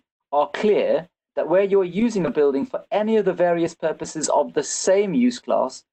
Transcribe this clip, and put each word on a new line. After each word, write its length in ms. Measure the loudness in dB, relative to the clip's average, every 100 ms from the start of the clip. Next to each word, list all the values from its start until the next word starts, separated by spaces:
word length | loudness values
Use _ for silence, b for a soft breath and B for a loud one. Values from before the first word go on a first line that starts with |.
| _ _ _
are 180 | 0 0
clear 580 | 0 2 2 2 -2 -4 _ _ -6
that 140 | 0
where 140 | 0
you're 200 | 2 2
using 420 | 0 0 -2 0 -2
a 60 |
building 340 | 2 2 0 -4
for 180 | -8 -4
any 260 | -2 0 0
of 80 | 0
the 80 |
various 400 | 0 0 0 -2
purposes 560 | -4 -6 -6 -10 -6 -2
of 240 | 0 0
the 100 | -2
same 500 | -4 -2 2 2 2
use 260 | 2 2 0
class, 440 | -2 0 -2 -6 -20